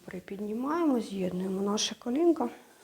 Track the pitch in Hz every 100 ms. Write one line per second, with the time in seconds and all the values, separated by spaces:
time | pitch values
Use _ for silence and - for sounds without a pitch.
0 | - 185 - 196 208 220 262 339 320 247
1 | 208 196 185 180 190 190 202 214 - -
2 | 247 262 339 320 240 - - -